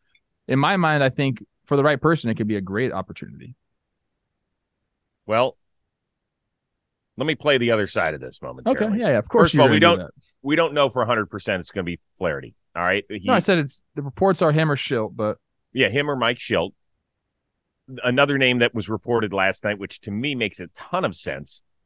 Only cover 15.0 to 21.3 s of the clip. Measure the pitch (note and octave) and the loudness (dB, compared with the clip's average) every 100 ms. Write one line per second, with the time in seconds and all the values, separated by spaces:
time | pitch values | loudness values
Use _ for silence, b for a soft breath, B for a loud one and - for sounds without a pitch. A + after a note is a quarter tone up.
15 | G#2 A2+ G#2+ - _ _ _ C3 G#2 C3 | -4 -4 -4 -4 _ _ _ 0 0 0
16 | D3 C3 A#2 B2 - F#2 G2 - _ _ | -2 0 -2 -2 -2 -2 -2 -8 _ _
17 | _ _ _ _ _ _ _ _ - B2+ | _ _ _ _ _ _ _ _ -18 -6
18 | B2 B2+ C#3+ C#3 B2+ B2 A#2 A2+ G2+ G#2+ | 0 2 2 2 2 2 0 -2 -6 -6
19 | A#2 A#2 G#2+ G2 F#2+ - G#2 G2+ F#2+ - | -2 -2 -2 0 -2 -2 -6 -6 -10 -12
20 | G#2 G2+ C#3+ B2+ G#2+ - F2 - - F3+ | -10 -6 -6 -4 -4 -6 -16 -18 -8 -4
21 | C#3 E2 D#2+ | -4 -6 -10